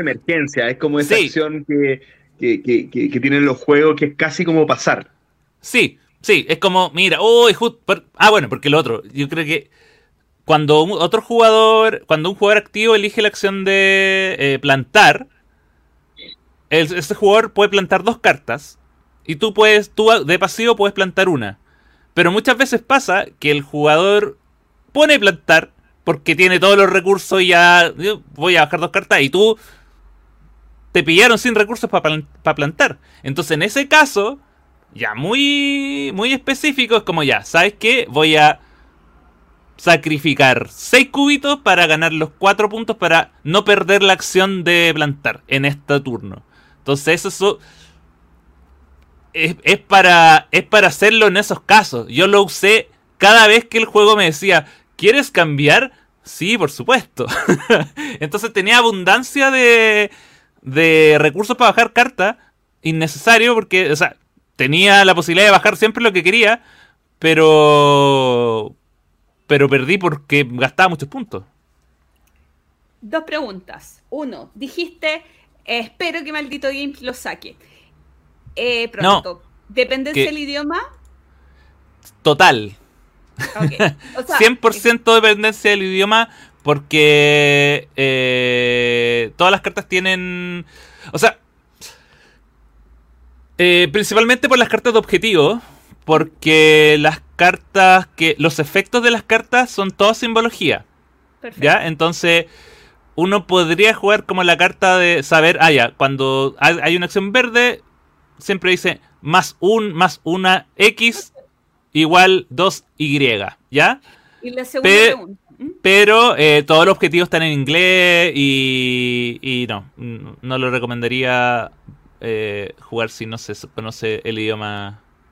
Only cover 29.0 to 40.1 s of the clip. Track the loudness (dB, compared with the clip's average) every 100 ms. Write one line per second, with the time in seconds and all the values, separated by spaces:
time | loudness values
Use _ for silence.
29 | 0 0 0 2 2 0 -8 _ _ _
30 | _ _ _ _ _ _ _ _ _ -2
31 | 2 4 4 2 0 0 -2 -4 -4 -2
32 | -2 -4 -8 -8 -6 -4 -4 -2 -4 -4
33 | _ _ -10 -8 -4 -4 -4 -4 0 2
34 | 2 0 -4 -6 _ _ _ _ _ -10
35 | -8 -6 -4 -2 0 0 -2 -4 -6 -8
36 | -8 -4 -4 -4 -4 -6 -4 -4 -2 -2
37 | -2 -4 -2 -2 -2 0 0 -2 -2 -2
38 | -2 0 2 4 4 2 _ _ _ _
39 | _ _ _ _ _ _ _ _ 0 0
40 | 0